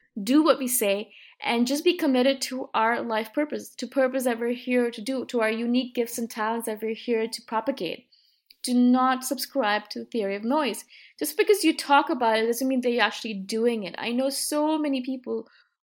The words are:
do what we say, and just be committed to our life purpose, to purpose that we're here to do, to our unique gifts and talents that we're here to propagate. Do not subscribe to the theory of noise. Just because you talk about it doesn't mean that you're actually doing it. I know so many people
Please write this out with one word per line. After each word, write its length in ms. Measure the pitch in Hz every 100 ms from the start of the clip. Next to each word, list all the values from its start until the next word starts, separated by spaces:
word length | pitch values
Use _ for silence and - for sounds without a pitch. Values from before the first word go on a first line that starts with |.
| _ 214
do 180 | 196 294
what 160 | 311 -
we 120 | 247
say, 420 | - 202 202 220 - - _
and 260 | - 240 240
just 160 | 294
be 140 | 349 349
committed 420 | 302 254 262 262
to 260 | - 254 -
our 280 | 220 226 240
life 320 | 240 220 220
purpose, 340 | - 302 214 208 -
to 120 | 247
purpose 360 | 285 254 262
that 160 | 247 233
we're 140 | 233
here 360 | 247 254 247 240
to 120 | 233
do, 240 | 208 269 240
to 160 | 240
our 100 | 220
unique 420 | 226 240 247 247
gifts 240 | 247 233 -
and 120 | 226
talents 360 | 240 214 233 233
that 140 | 214
we're 140 | 220 220
here 320 | - 226 226
to 140 | -
propagate. 640 | - 220 220 269 170 - _ _ _ _ _ _
Do 100 | -
not 520 | 247 247 254 254 254 -
subscribe 640 | 254 - 277 208 208 208
to 100 | 240
the 60 | 226
theory 320 | 233 196 202
of 80 | 226
noise. 400 | 302 262 - - - - -
Just 160 | 302 -
because 300 | 381 392 320
you 100 | 311
talk 340 | - 285 311
about 280 | 254 226 220
it 80 | 226
doesn't 220 | 233 262
mean 140 | 262
that 100 | 247
you're 120 | 240
actually 300 | 214 - 226
doing 500 | 196 190 220 240 226
it. 120 | 175 -
I 140 | 226
know 160 | 240 269
so 480 | 277 - 302 302 311
many 240 | 294 269
people 480 | 262 262 226 226 226 _ _ _